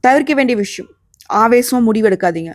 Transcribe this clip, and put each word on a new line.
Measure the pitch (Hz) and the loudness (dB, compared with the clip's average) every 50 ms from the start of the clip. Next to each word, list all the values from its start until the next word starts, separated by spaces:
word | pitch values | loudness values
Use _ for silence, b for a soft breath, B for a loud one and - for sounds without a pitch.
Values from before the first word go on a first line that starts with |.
| - | 2
தவிர்க்க | 254 262 294 294 294 302 | 2 2 2 0 0 -2
வேண்டிய | 269 269 247 247 208 202 | 0 0 0 0 -2 -4
விஷயம், | 196 - - - - - _ _ _ _ _ - _ - 208 | -6 -8 -14 -16 -18 -20 _ _ _ _ _ -12 _ -2 0
ஆவேசமா | 220 233 240 247 247 - 262 247 240 | 2 4 4 2 2 2 0 0 2
முடிவெடுக்காதீங்க | 220 214 220 214 214 185 180 - 180 170 165 165 165 165 | 2 2 2 2 0 0 2 0 -2 -2 -2 -8 -10 -14